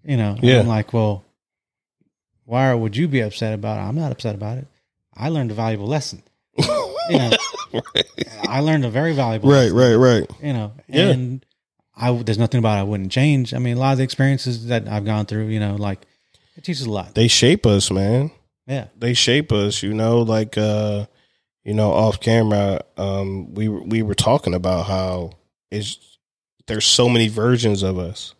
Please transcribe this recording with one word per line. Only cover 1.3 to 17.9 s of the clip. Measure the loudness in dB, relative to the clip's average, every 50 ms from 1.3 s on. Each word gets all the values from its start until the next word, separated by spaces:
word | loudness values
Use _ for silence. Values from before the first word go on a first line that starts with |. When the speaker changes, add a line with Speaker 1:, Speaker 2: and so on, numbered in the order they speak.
| _ _ _ _ _ _ _ _ _ _ _ _ _ _ _ _ _ _ _ _ _ _ _
Speaker 1:
why | -2 0 2 4 4 2
would | 2 0 -2 0
you | 0 0 0
be | 0 0
upset | -2 -2 -4 -4 -4 -4 -4
about | -4 -4 -6 -4 -4
it? |
I'm | -4 -4 -4
not | -4 -4 -4
upset | -6 -6 -6 -6 -6
about | -6 -8 -8 -8 -8
it. | -10 -14 _ _ _ _ _ _ _ _ _
I | -8 -6 -4
learned | -2 -2 -2 -4
a | -4
valuable | -2 -2 -2 -2 -4 -4
lesson." | -4 -4 -4 -4 -6 -14 -16 _ _ _ _ _ _ _ -2
Speaker 2:
<laughs> | 0 0 0 -2 -2 -4 -6 -8 -2 2
Speaker 1:
You | 2 2
know, | 4 2 0 0 -2 -6 -10 -12 -12 -8 -8 -8 -8 -4 -4
Speaker 2:
Right. | -4 -4 -4 _ -10 -10 -10 -8 -8 -8 -4
Speaker 1:
I | -2 0
learned | 0 2 0 0 0
a | -2
very | -2 -2 -2 0
valuable | 0 0 -2 -2 -2 2 4 6
Speaker 2:
Right, | 6 6 6 4
Speaker 1:
lesson. | 4
Speaker 2:
right, | 4 6 6 6
right. | 6 6 6 6 4 0 -4 -10 -10
Speaker 1:
You | -6 -4 -4
know, | -4 -6 -8 -12 -18 _ -2
Speaker 2:
Yeah. | 0 2 4 4
Speaker 1:
and | 2 0 0 -6 -8 -10 _ _ _ _ _ _ _ _ _ _ _
I, | -4 0 0
there's | 0 0 0 -2 0 0
nothing | 0 0 2 0
about | 2 2 0 0
it |
I | -2
wouldn't | -2 -4 -4 -6 -2
change. | 0 2 2 4 2 2 0 -2
I | -4 -4
mean, | -4 -2 -2
a | -2
lot | 0 0
of | 0 0
the | -2
experiences | -2 0 0 2 2 2 0 -2 -6 -6 -6 -4 -4
that | -4 -4 -2 -4
I've | -6 -4 -2
gone | -2 -2 -2 -2
through, | -4 -4 -4 -4 -2
you | -2 -2
know, | -2 -2 -4
like, | -4 -4 -6 -6 -8 -12 _ _ _ _ _ _ _ _ _ _
it | -14 -8
teaches | -8 -8 -6 -4
a | -4
lot. | -4 -4 -6 -4 _
Speaker 2:
They | 2 4 4
shape | 4 4 6 4 4 4 4
us, | 4 4 4 2 0